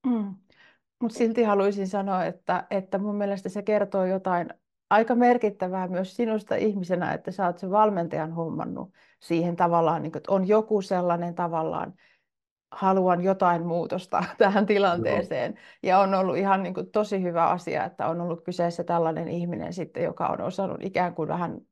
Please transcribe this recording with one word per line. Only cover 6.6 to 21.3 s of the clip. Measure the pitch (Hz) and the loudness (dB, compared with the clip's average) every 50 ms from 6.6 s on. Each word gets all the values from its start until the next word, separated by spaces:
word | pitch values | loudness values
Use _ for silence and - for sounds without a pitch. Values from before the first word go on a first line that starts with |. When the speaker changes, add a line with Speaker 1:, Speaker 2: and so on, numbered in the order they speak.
| 214 220 196 196 180 170 185 175 170 - - | 0 0 -2 -2 -2 -2 -2 -2 0 -2 -4
Speaker 1:
että | 175 - - | -4 -6 -10
sä | 190 - 196 | -4 -2 -2
oot | 175 175 | -2 -2
sen | 175 - 185 | -4 -6 0
valmentajan | 190 208 214 214 202 180 170 170 160 151 156 165 | 4 4 4 4 4 0 -4 -2 -4 -6 -6 -6
hommannut | 165 165 165 160 151 156 - - - - - - _ _ _ _ _ _ | -6 -6 -6 -6 -6 -6 -6 -6 -8 -10 -12 -14 _ _ _ _ _ _
siihen | - - 170 165 170 175 170 | -6 -2 0 0 0 0 0
tavallaan, | 170 180 170 170 170 165 156 165 156 156 | 0 2 2 4 4 2 2 0 0 -4
niinku, | 165 - | -6 -8
että | 139 - - | -8 -2 0
on | 196 190 190 | 0 0 4
joku | 185 214 220 214 220 214 202 | 4 4 4 4 2 -2 -2
sellainen | 190 196 190 180 180 175 170 170 175 175 170 | 0 0 -2 0 2 0 0 0 -2 -6 -4
tavallaan, | 175 175 165 165 160 160 160 160 160 - - 185 _ _ _ _ _ _ _ _ _ _ _ _ _ _ _ | -4 -4 -2 -2 -2 -2 -2 -4 -6 -8 -8 -12 _ _ _ _ _ _ _ _ _ _ _ _ _ _ _
haluan | - - 196 190 190 190 185 185 175 175 | -8 0 2 2 4 4 4 4 2 4
jotain | 175 190 190 190 190 175 175 170 170 | 2 0 2 4 4 2 2 2 0
muutosta | 170 165 175 - - - 185 - _ - - 185 - | -2 -2 -2 -2 -2 -4 -6 -4 _ -2 -2 -2 -2
<laughs> | - | 2
tähän | - 220 196 196 208 | 2 4 4 6 2
Speaker 2:
Joo. | 202 | 2
Speaker 1:
tilanteeseen. | 190 214 196 202 185 170 175 170 - - - - - 156 135 131 - - - - - - _ - | 4 4 4 4 4 2 2 0 0 0 0 0 -2 -2 -4 -4 -4 -6 -10 -16 -20 -18 _ 0
Ja | 185 180 196 | 4 6 6
on | 196 190 196 | 6 6 4
ollut | 190 190 185 135 | 2 2 0 0
ihan, | 156 196 196 196 190 190 | 0 2 2 2 2 0
niinku, | 180 190 185 185 | -4 -4 -6 -8
tosi | 185 - 214 208 208 208 190 185 | -2 0 0 0 0 -2 -2 -2
hyvä | 175 170 165 165 | 0 2 2 2
asia, | - 175 180 - - - - - | 2 2 0 -2 -4 -4 -2 -4
että | - - - - | -4 -6 -4 -4
on | 151 170 175 | -2 -2 -2
ollut | 170 175 170 170 _ | -4 -6 -6 -6 _
kyseessä | - 175 - 170 170 170 - 165 | -8 -4 -2 -2 -2 -2 -4 -4
tällainen | 170 175 170 165 160 160 165 170 | -2 0 2 2 0 0 -2 -6
ihminen | - - 175 175 175 - - 82 - 175 | -6 -4 -4 -4 -4 -6 -6 -6 -8 -8
sitten, | 185 160 - _ - 175 | -8 -10 -10 _ -4 -4
joka | - - - - | -4 -2 -2 -2
on | - - - | -2 -2 -2
osannut | - - 185 - 196 185 - - | -4 -6 -4 -4 -4 -4 -6 -8
ikään | - 190 190 - 180 175 175 | -8 -4 -2 -2 -2 -2 -2
kuin | - 156 | -6 -4
vähän | 151 | -4